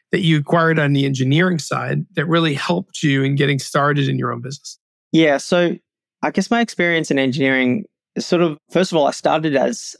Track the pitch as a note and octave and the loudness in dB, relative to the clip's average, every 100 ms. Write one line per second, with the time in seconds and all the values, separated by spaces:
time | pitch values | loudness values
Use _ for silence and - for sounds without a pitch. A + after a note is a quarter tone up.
0 | _ E3 F3 D#3 C#3+ F3 D#3+ D#3+ D3 C#3 | _ -2 2 2 2 2 2 2 2 2
1 | C#3 C3 C3 D3 F#3 E3+ - C3 B2 D3 | 0 0 2 2 2 0 -4 -6 -4 -4
2 | - - D#3 E3 D#3+ C#3 - F3 F#3+ - | -4 -4 -2 0 0 -2 -2 -4 -4 -4
3 | D#3 C#3 C3+ C#3 C#3+ C#3 - D#3 C#3+ D3 | 0 0 0 0 0 0 -2 0 0 0
4 | C#3 C3 B2+ A#2+ B2 C#3 - - _ _ | 0 -2 -4 -6 -10 -14 -18 -20 _ _
5 | _ D#3+ D#3+ C#3 - F3+ F3 - _ _ | _ 2 4 2 0 0 0 -2 _ _
6 | _ _ D3 F3 G3 A#3 A#3 - F3 E3 | _ _ -4 -2 0 0 0 0 0 0
7 | D3+ C#3+ C3+ B2+ C3+ C3 B2+ B2 - _ | 0 0 0 0 0 2 2 0 -4 _
8 | _ - - F3 E3+ D3 _ E3+ F#3+ E3 | _ -10 -2 0 0 -2 _ -2 0 2
9 | C#3 - D#3 D3+ D#3+ C3+ B2+ A2+ - - | 0 0 0 0 0 0 0 -4 -10 -6